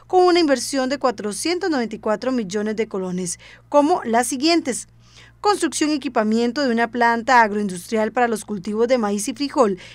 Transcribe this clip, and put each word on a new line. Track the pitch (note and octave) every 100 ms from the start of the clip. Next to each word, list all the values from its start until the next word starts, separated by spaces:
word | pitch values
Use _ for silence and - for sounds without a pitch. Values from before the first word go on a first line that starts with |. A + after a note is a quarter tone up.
| -
con | F#4 F4+
una | F4
inversión | D#4+ C4+ - C4+ B3+
de | C#4
cuatrocientos | C4+ G#3 G#3 G3+ D#4 F4+ F#4+
noventa | C#4+ A3+ G#3+
y |
cuatro | A3 G#3 B3+
millones | B3+ G3 G#3 G#3 G#3+
de | A3
colones, | G3 F#3 F3+ F3 - - - _
como | D4 D4 F4+
las | - A3 A#3+
siguientes. | C4 D#4 E4+ D#4 A3+ - _ - - - _
Construcción | G#4 G4 D#4+ - D4+
y | D4+
equipamiento | C#4 A#3+ G#3+ A3+ A#3+ A#3+
de | C4+
una | A3+ A#3
planta | A#3 A#3 A#3 A3+ B3
agroindustrial | A3 G#3 G#3 F3+ - A3 G#3+
para | A#3 A#3+
los | G#3+ -
cultivos | G#3 F#3+ G#3+ A#3
de | B3+
maíz | G#3 G3+ G3+
y |
frijol | A#3 C#4+ D#4 A3 F#3 -